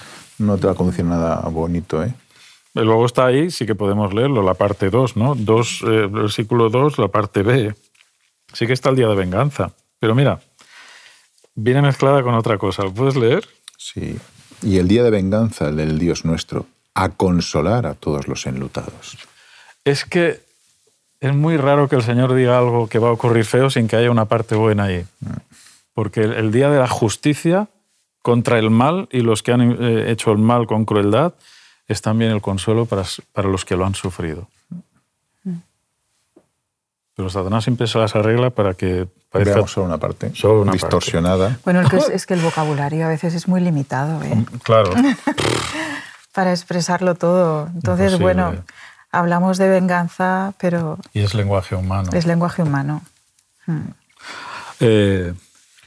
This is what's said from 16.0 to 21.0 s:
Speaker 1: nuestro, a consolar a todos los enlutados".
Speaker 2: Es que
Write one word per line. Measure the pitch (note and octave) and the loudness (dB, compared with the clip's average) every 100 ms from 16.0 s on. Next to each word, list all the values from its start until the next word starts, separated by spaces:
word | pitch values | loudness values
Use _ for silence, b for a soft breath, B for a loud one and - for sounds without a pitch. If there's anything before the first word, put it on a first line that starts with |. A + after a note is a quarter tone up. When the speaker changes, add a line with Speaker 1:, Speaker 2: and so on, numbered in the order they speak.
| E2+ D#2 D#2+ | -2 -2 -2
Speaker 1:
nuestro, | E2 - - - _ _ | -4 -4 -8 -8 _ _
a | - F#2+ | -4 -4
consolar | - F#2+ F2 E2 - D2+ A#2+ F#2 | 0 0 2 0 -2 0 0 -2
a | |
todos | C#2+ - D2 C2 | -6 -4 -4 -6
los | C2 | -8
enlutados". | - C2 C2 - B1+ - - - - b b b b b - | -8 -8 -8 -10 -12 -16 -20 -20 -20 b b b b b -2
Speaker 2:
Es | C#3+ | -2
que | - F3+ E3+ - _ _ _ _ _ _ | -2 0 0 -2 _ _ _ _ _ _